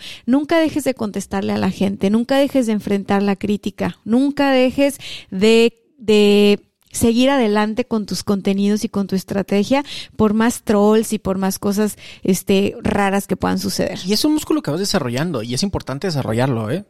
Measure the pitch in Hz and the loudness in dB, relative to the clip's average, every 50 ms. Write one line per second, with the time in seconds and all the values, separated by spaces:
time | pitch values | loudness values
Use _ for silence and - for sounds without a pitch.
0 | - - - - - 233 254 285 302 285 339 330 320 294 208 302 262 262 254 - | -8 -14 -18 -10 -2 0 0 0 2 2 2 2 2 2 0 -2 -2 -2 -4 -4
1 | 233 208 180 202 190 - - 196 202 214 202 214 208 196 190 - 196 196 196 - | -6 -6 -6 -8 -8 -6 -6 -4 -4 -2 -2 -2 -2 -2 -2 -2 -2 -2 -2 -2
2 | - 196 208 226 240 - 269 269 285 269 - 269 240 220 220 202 - 202 202 202 | 0 0 2 0 0 2 2 2 2 2 2 0 0 0 -2 -2 -2 -2 -2 -2
3 | 190 - 202 202 202 202 196 - - 196 208 196 - 208 - - 190 185 - - | -2 0 0 0 0 0 -2 -2 -2 -4 -4 -4 -4 -8 -8 -6 -6 -6 -6 -8
4 | - 208 226 254 277 285 285 285 277 277 269 254 254 262 247 277 277 285 - - | -4 0 0 2 2 2 0 0 2 2 4 4 2 2 2 2 0 0 0 -4
5 | - - - - - _ 196 185 208 220 226 226 233 233 - _ _ _ _ _ | -10 -16 -16 -16 -14 _ -2 2 4 4 6 6 4 4 2 _ _ _ _ _
6 | 220 208 214 208 208 202 202 208 208 208 202 - - _ _ _ _ _ - - | 0 2 4 6 6 6 6 6 6 4 4 2 -2 _ _ _ _ _ -4 0
7 | 247 233 226 240 254 269 277 269 233 208 208 214 214 220 214 202 240 - - 220 | 2 2 4 4 4 4 4 2 2 2 2 2 0 0 -2 -4 -4 -2 -4 -4
8 | 202 - 190 - - - 202 196 180 202 196 196 202 202 208 214 - 220 - 202 | -4 -4 -6 -6 -2 -2 -2 0 0 0 0 0 2 0 0 0 -2 -4 -4 -4
9 | 196 180 190 190 - - 202 196 185 - 196 202 208 - 262 277 285 - - - | -4 -2 -4 -4 -4 -4 -4 -4 -2 0 0 0 0 2 0 -2 -2 -4 -10 -14
10 | - - - - 214 214 208 220 226 240 - - - - 208 202 202 214 214 220 | -16 -10 -2 0 2 2 2 2 2 0 0 -2 -2 0 2 4 4 4 4 4
11 | 220 - 220 202 - 190 190 196 190 190 190 - - 202 196 202 214 208 - - | 2 0 -4 -4 -4 -4 -4 -2 -2 -4 -4 -4 -4 -4 -2 0 -2 -2 -4 -8
12 | - - - - - - 190 - - - 196 190 202 208 - - - - - 202 | -16 -20 -16 -6 -2 0 0 0 0 0 0 2 0 0 -2 -4 -4 -2 0 0
13 | 202 196 190 202 - - 185 - - 180 185 190 196 196 - - 170 - 180 175 | 0 0 0 -2 -2 -2 -4 -4 -2 -2 -2 -2 -4 -4 -4 -2 -4 -4 -4 -6
14 | 180 180 214 214 - 302 302 302 - - 320 294 - - 143 175 202 196 - 180 | -4 -4 -2 0 2 2 0 0 0 -2 -2 -2 -2 -4 -4 -4 -2 -2 -2 -2
15 | 135 120 117 127 156 180 156 117 107 120 120 120 196 202 - 151 - - 131 143 | -2 -2 -2 -2 -2 -2 -4 -4 -4 -4 -4 -2 -2 -2 -4 -6 -6 -8 -8 -6
16 | - 190 156 139 - 107 110 117 127 143 123 113 110 107 139 190 208 - | -4 -4 -2 -2 -2 -2 0 0 0 0 0 -2 -2 -4 -4 -6 -8 -10